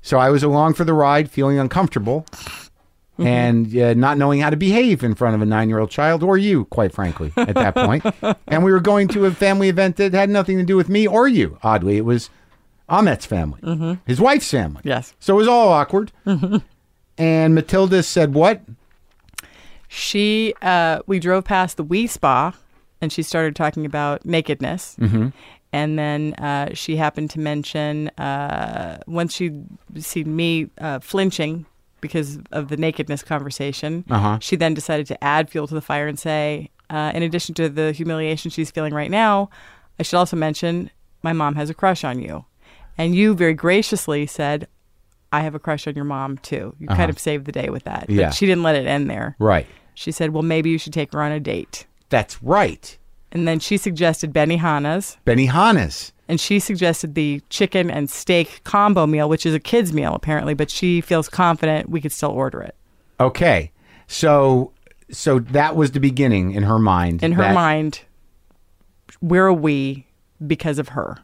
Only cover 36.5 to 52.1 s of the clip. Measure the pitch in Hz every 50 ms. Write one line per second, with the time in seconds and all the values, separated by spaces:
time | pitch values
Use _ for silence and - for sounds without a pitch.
36.5 | 151 147 156 - _ _ _ _ 160 156 151 151 - 165 170 165 160 175 - -
37.5 | 160 - 165 156 143 151 156 156 151 143 165 165 160 160 160 156 160 156 - 170
38.5 | - - 160 - _ 170 156 151 147 151 147 - 185 214 226 220 202 196 202 202
39.5 | - - - - - _ _ _ _ - 165 - - 175 180 175 - 165 156 156
40.5 | 151 - - 170 170 175 175 - _ _ _ _ _ _ - 165 165 160 151 143
41.5 | 147 151 147 147 160 - - 190 185 - - 139 123 123 - - 78 78 - _
42.5 | _ _ _ _ - - - - - - 160 170 175 180 208 214 214 170 180 165
43.5 | 160 151 - 170 185 202 220 - - 180 - - 147 147 147 147 - - 151 143
44.5 | 147 147 170 _ _ _ _ _ _ _ _ _ _ _ _ _ - 151 156 156
45.5 | 147 151 _ 165 156 147 - 156 147 147 143 147 143 135 135 135 135 135 - -
46.5 | - - - 107 - 147 156 - - 175 175 165 - - - 160 151 147 139 143
47.5 | - 139 131 139 135 135 _ - - - - - 104 101 92 78 71 - 202 190
48.5 | 185 175 170 160 156 143 131 160 139 143 143 139 - 104 113 127 143 _ 107 107
49.5 | 95 80 69 - - - _ _ _ - - - 156 - 170 156 156 156 156 165
50.5 | 160 160 156 165 165 160 - 156 151 165 147 - - 151 151 147 151 151 147 -
51.5 | 110 87 - _ - - - _ _ _ _ _